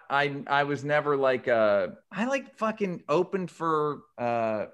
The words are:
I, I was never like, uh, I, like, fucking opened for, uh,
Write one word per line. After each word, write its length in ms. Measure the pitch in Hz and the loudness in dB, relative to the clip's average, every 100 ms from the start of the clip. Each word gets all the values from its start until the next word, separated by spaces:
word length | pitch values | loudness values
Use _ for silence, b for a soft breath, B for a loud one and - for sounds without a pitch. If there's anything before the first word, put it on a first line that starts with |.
| - | -4
I, 340 | 139 143 139 - | 0 0 -2 -2
I 160 | 139 | 0
was 200 | 143 139 | 0 -2
never 340 | 143 147 147 139 | 0 0 2 2
like, 300 | 135 131 131 | 2 2 2
uh, 400 | 113 107 101 90 - _ | 4 4 4 0 -6 _
I, 140 | - 240 | -6 -2
like, 300 | 277 269 - | -4 -6 -6
fucking 460 | 220 214 196 160 - | -4 -2 -4 -4 -2
opened 420 | 151 180 196 175 | 0 0 -4 -6
for, 520 | - 165 156 151 135 - - | -6 -2 0 -2 -4 -12 -6
uh, 500 | 120 120 113 107 - | -2 0 0 -2 -6